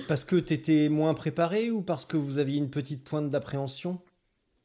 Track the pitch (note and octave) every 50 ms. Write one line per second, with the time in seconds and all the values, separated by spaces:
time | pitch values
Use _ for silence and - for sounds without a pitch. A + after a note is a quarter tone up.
0 | - - D#3 - - - F#3 F3 E3+ - D#3+ C3+ - D#3+ D#3 D3+ D3+ D3+ D3+ D3+
1 | D#3 D#3+ D3+ - - D#3+ C3+ - E3+ E3 F#3+ G#3+ A3+ A#3 A3+ G#3+ F3 F#3 E3 C3
2 | - - - D#3 C#3+ C#3 C3+ C#3+ D3 C3 C#3 D3 D3 C3 C3+ D3 C3 C3+ D3+ C3
3 | - - - D3+ D3 C#3+ C3+ C#3+ - - - C#3 C#3 B2+ - - - F3 F#3 F3+
4 | - _ _ _ _ _ _ _ _ _ _ _ _